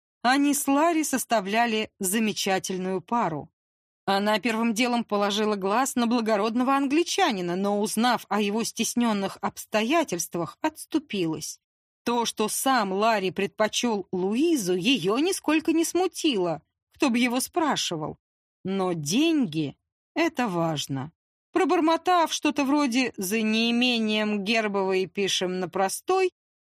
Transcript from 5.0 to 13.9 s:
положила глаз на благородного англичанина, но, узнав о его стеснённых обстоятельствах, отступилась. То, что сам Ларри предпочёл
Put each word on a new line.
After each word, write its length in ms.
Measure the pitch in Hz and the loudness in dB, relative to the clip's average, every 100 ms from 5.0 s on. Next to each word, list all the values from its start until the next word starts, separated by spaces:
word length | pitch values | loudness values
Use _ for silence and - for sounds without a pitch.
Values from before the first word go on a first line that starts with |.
положила 540 | - 202 202 202 214 208 | 0 0 0 0 0 0
глаз 380 | 190 220 269 | 0 0 0
на 120 | 247 233 | 0 2
благородного 680 | 247 220 208 220 233 254 277 | 2 2 2 2 0 0 2
англичанина, 800 | 277 302 339 - 339 196 175 180 | 2 0 0 0 0 0 -2 -2
но, 240 | 202 208 | 0 0
узнав 460 | 208 214 247 214 - | 0 2 2 0 0
о 120 | 202 | 0
его 220 | 202 220 | 0 -2
стеснённых 760 | 220 - 226 240 233 202 190 - | -4 -4 -2 0 0 0 -2 -4
обстоятельствах, 1200 | 196 - - 214 226 339 294 175 - 175 165 - | -8 -8 -4 -2 0 0 0 -4 -4 -6 -6 -4
отступилась. 1000 | 311 311 - 302 - 202 165 156 - - _ _ _ _ | -6 -6 -4 -4 -4 -4 -2 -4 -8 -14 _ _ _ _
То, 220 | - 240 226 | -2 -2 -2
что 220 | - 214 | -2 -2
сам 440 | - 269 254 196 | 0 0 2 0
Ларри 380 | 190 220 214 185 | 0 2 2 -2
предпочёл 760 | 175 196 - 214 - 240 | -2 -4 0 -2 0 -2